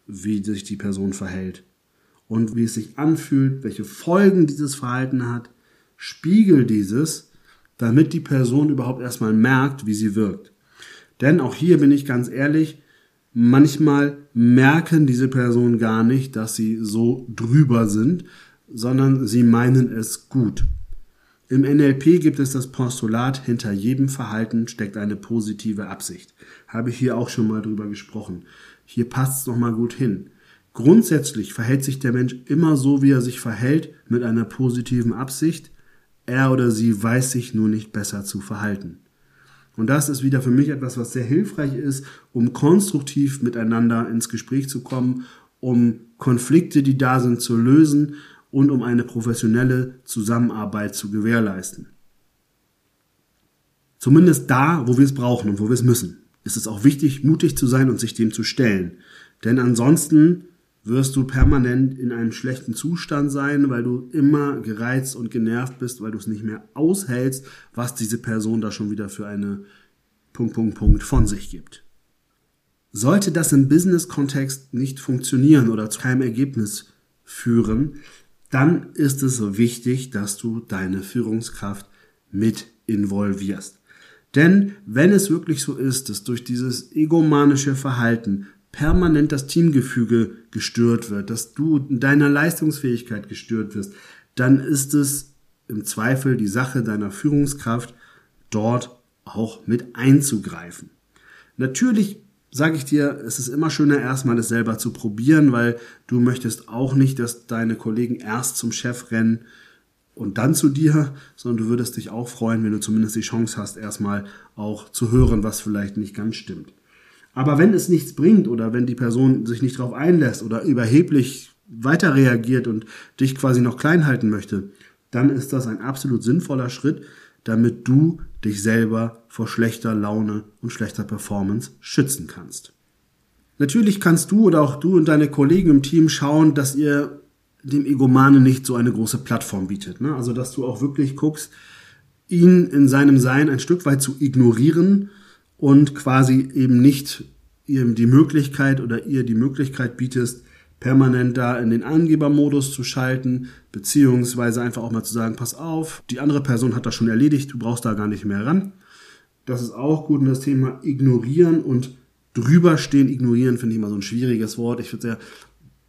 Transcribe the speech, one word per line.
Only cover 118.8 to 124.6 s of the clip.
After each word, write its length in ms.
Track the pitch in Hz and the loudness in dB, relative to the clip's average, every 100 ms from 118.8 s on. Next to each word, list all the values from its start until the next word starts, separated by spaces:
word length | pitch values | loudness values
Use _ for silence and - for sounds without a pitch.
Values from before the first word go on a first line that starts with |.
| 123 | -2
die 100 | 117 | -2
Person 500 | 120 120 131 127 110 | -2 2 2 2 -2
sich 160 | 117 | -4
nicht 160 | 127 - | -4 -4
drauf 140 | 123 | -8
einlässt 500 | 113 165 170 123 - | -2 2 4 2 -2
oder 200 | 107 113 | -6 -4
überheblich 920 | 160 123 113 143 - 143 123 - - _ _ | 0 0 4 4 4 2 0 -6 -18 _ _
weiter 480 | 113 131 165 180 135 | -6 0 2 4 4
reagiert 500 | 131 117 113 127 120 | 4 2 0 -2 -2
und 200 | 107 - - - - | -6 -8 -18 -20 -2
dich 160 | 131 135 | -2 0
quasi 240 | 131 123 | 0 2
noch 160 | 120 - | 2 0
klein 300 | 147 170 147 | 2 2 2
halten 240 | 127 110 | 0 0
möchte, 400 | 104 - 101 | -2 -4 -8